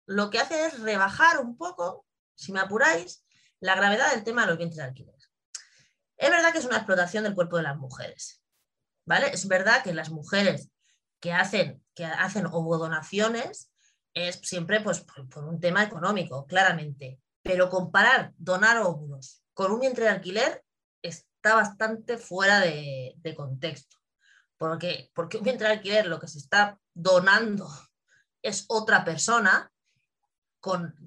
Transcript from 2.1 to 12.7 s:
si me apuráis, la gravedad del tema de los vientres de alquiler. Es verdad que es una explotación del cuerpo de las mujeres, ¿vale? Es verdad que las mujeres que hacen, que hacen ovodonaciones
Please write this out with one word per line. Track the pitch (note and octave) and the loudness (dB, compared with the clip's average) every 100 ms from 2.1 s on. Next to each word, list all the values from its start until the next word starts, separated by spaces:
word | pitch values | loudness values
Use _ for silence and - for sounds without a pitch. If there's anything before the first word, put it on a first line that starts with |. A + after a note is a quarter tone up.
| _ _ | _ _
si | - - | -18 -6
me | F#3+ | -4
apuráis, | F#3+ G#3+ D4+ E4 F4+ - _ _ _ _ | -2 2 4 2 -4 -16 _ _ _ _
la | F#3 F#3+ | 0 4
gravedad | G3+ G#3+ D4 | 4 4 2
del | A#3+ | 0
tema | G#3+ A#3+ | -2 0
de | G#3 | 0
los | E3 | -2
vientres | E3+ D#3 | -4 -8
de | |
alquiler. | C3 B2+ - _ _ _ _ - - _ _ _ _ - | -12 -14 -20 _ _ _ _ -20 -20 _ _ _ _ 0
Es | C#4 | 2
verdad | E4+ E4 | 4 4
que | D#4+ | 2
es | |
una | B3 A3 | 0 -2
explotación | G#3 F3+ F3 G#3+ | 0 0 0 -2
del | G#3+ | -2
cuerpo | G3 E3+ F3 | -2 -2 -2
de | |
las | D3+ C#3+ | -2 -6
mujeres, | C3 B2 A2+ - - - _ _ _ _ _ _ - | -10 -12 -14 -14 -18 -20 _ _ _ _ _ _ 0
¿vale? | F3+ C4+ | 2 2
Es | - G3 | -2 0
verdad | F#3 G3 B3+ | 2 4 2
que | G3+ | 0
las | D#3+ D3+ | -6 -8
mujeres | D#3+ D3 G3+ G3 C#3 - _ _ _ _ _ | -10 -2 0 2 0 -6 _ _ _ _ _
que | E3+ | -4
hacen, | F3 G3 G#3 D3+ - _ | -2 0 0 -2 -6 _
que | - | -10
hacen | D#3+ D#3 F#3+ G3+ E3 | -6 -2 -2 -2 -4
ovodonaciones | E3 E3 | -2 -2